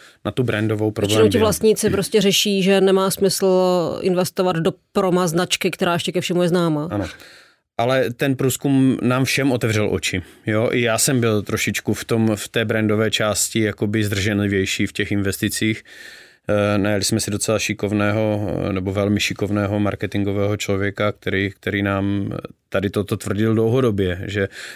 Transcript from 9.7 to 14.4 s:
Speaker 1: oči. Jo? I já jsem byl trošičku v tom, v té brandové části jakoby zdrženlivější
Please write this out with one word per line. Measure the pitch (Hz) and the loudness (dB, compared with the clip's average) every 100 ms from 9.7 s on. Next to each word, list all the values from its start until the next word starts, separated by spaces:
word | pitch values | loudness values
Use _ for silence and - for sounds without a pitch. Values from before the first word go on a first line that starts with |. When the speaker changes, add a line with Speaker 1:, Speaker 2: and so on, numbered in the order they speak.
| 107 104 | 0 0
Speaker 1:
oči. | 92 - 92 - - - | -2 -2 -6 -8 -10 -2
Jo? | 107 120 | 0 0
I | 127 | 0
já | 117 110 | 0 0
jsem | - 131 | 0 2
byl | 117 107 | 2 0
trošičku | 98 107 - 104 - | -2 -2 -2 -2 -2
v | 107 - | -4 -2
tom, | 117 110 104 | 0 0 0
v | - | -4
té | 117 110 | -2 0
brandové | 110 107 107 110 | 0 2 2 0
části | - 107 98 - 117 | 0 0 -2 -2 0
jakoby | 104 101 107 110 | 0 0 -2 0
zdrženlivější | 104 101 101 101 | 0 0 0 0